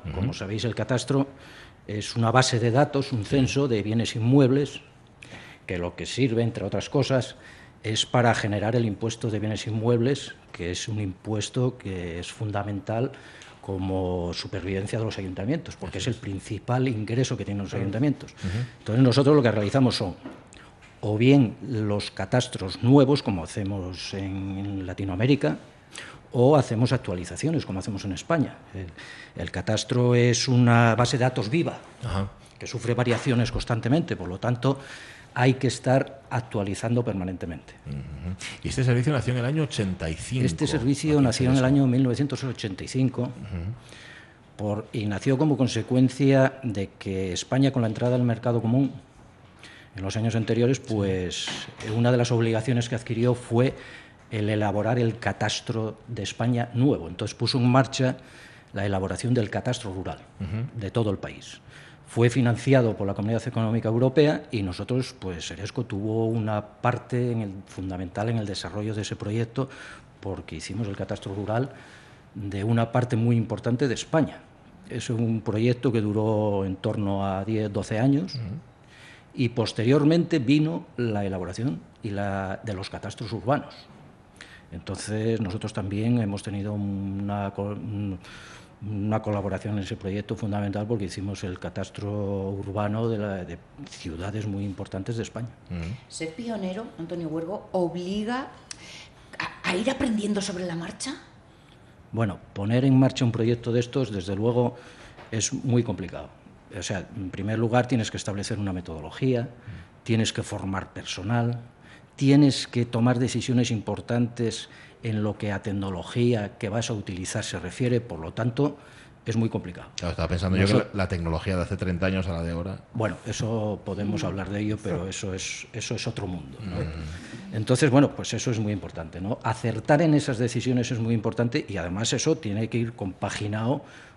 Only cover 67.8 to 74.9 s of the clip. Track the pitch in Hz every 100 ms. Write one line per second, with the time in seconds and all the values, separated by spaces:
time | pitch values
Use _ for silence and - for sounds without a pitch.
67.8 | 95 92 90 101 113 113 101 95 92 101
68.8 | 107 107 98 98 104 113 117 - 131 -
69.8 | - - - - 98 92 - 80 - 110
70.8 | 104 98 - 104 101 98 98 110 135 -
71.8 | - - - - - - 101 98 104 117
72.8 | 113 127 120 113 117 117 107 104 117 127
73.8 | 143 110 - 165 107 - - - - -
74.8 | -